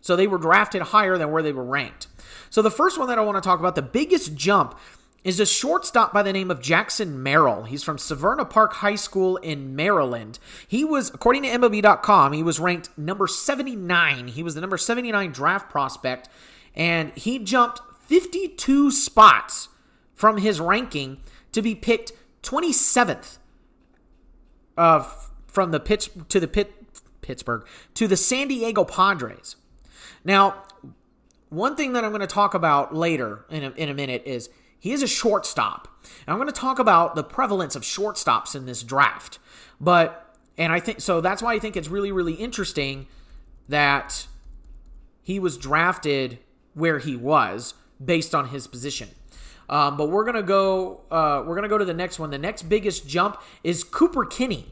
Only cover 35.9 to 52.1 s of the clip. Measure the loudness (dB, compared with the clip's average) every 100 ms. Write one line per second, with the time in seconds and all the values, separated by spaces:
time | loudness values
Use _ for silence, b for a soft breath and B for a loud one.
35.9 | _ B B B -4 -4 -4 -4 2 4
36.9 | 6 4 -2 -6 -2 -2 -2 -4 -6 -8
37.9 | -6 -4 -4 0 0 0 -10 -10 -12 -4
38.9 | 2 2 0 -16 -18 B B B B 4
39.9 | 4 4 -2 -20 _ _ -4 0 0 -2
40.9 | -8 -2 0 0 -2 -2 -4 -4 -8 -6
41.9 | -4 -2 -2 -2 -4 -8 -6 -6 -4 -4
42.9 | -6 -14 b b b b -20 -4 0 2
43.9 | 2 -2 -10 -10 -18 -20 -20 -20 -20 -20
44.9 | -20 -20 _ -8 -4 -2 -4 -2 2 2
45.9 | 0 -2 -2 -2 -8 _ _ _ -2 -2
46.9 | 0 -4 -6 2 2 2 -2 -10 -12 b
47.9 | b -2 -2 0 -2 -2 -8 -12 -10 -10
48.9 | -10 -12 -20 -20 B B B B 0 2
49.9 | 2 0 2 0 -2 2 2 4 2 -2
50.9 | -8 -4 0 2 0 -2 -6 -2 0 0
51.9 | -2 -6